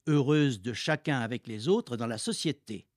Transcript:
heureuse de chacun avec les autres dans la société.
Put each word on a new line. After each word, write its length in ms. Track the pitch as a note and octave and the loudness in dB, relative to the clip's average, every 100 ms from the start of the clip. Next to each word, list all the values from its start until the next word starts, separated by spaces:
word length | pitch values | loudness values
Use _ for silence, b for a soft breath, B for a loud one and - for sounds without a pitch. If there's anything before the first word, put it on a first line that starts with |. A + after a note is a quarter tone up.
| - | 0
heureuse 560 | D3 C3+ D3+ D3 A2 | 2 4 4 4 0
de 100 | G2+ | -6
chacun 480 | A2 - D3+ - C#3 | -6 -2 -2 0 -2
avec 260 | A2+ A#2+ - | -2 -6 -8
les 220 | G#2+ A#2+ | -6 0
autres 300 | G#3 A#3 A#2+ | 0 0 -4
dans 80 | A#2 | -4
la 100 | A2 | -4
société. 720 | - G3 D#3+ C#3+ - F#3+ - | -4 -4 -4 -4 -8 -12 -12